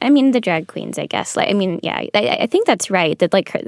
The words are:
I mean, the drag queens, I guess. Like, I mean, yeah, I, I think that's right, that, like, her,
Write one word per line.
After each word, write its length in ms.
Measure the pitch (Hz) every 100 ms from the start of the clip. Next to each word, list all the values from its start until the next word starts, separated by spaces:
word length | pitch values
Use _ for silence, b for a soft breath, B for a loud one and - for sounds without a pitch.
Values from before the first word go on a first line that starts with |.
I 80 | 254
mean, 220 | 285 269
the 100 | 247
drag 260 | 202 165 170
queens, 300 | - - -
I 80 | 147
guess. 300 | - - -
Like, 120 | -
I 40 |
mean, 260 | 202 185 170
yeah, 220 | - - -
I, 240 | 208 233 -
I 60 | 233
think 180 | 370 466
that's 240 | 214 -
right, 280 | 190 165 165
that, 120 | 175
like, 180 | 196 -
her, 100 | -